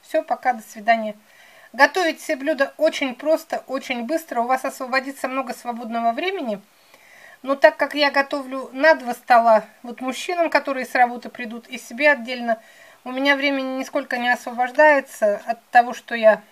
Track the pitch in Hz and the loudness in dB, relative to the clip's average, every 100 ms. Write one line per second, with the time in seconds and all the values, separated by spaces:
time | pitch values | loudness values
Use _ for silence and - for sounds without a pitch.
0 | _ 320 311 233 254 233 - 226 208 226 | _ -4 -2 -4 -2 -4 -8 -8 0 0
1 | 214 208 _ _ - - - 233 285 381 | 0 -10 _ _ -20 -20 -20 2 2 4
2 | 339 262 - 294 277 285 269 - 311 311 | -2 -2 -6 -4 -2 -2 -2 0 -2 0
3 | 277 233 285 311 - 240 - 262 - 240 | -6 -4 -2 -2 -2 -10 -6 -8 -6 -8
4 | 233 320 - 247 233 262 269 262 262 262 | -4 -6 -4 -4 0 -2 -2 -8 -4 -4
5 | 262 277 262 262 247 233 240 233 240 233 | -4 -8 -6 -6 -6 -10 -10 -10 -6 -2
6 | 233 233 359 392 262 202 _ _ _ _ | -2 -2 -4 -6 -6 -8 _ _ _ _
7 | _ - - - 262 277 311 311 285 277 | _ -20 -20 -16 -6 4 4 4 -4 0
8 | 285 277 277 285 262 269 254 262 311 294 | 0 2 -2 -4 -8 -10 -10 0 2 4
9 | 247 240 - 240 233 220 214 _ 240 226 | 0 -10 2 4 6 4 2 _ -16 -10
10 | 262 254 - 349 330 294 285 262 247 277 | -8 -8 -6 -2 0 0 -2 -6 -4 2
11 | 240 240 220 - 240 233 - 254 - 233 | 2 2 -14 -12 -12 -12 -14 -16 -14 0
12 | 294 277 233 247 240 226 - - - - | 2 2 -2 -8 -4 -4 -6 -20 -20 -18
13 | 254 262 277 285 277 277 262 262 254 294 | -10 -2 0 2 0 -2 -4 -6 -6 -6
14 | 254 247 240 240 - 240 247 254 302 285 | -6 -4 -2 -2 -4 -4 -4 6 6 6
15 | 277 - 208 208 - 226 _ 247 240 240 | 0 -2 0 0 -6 -8 _ 4 4 -4
16 | - 233 220 202 - | -8 2 4 4 -2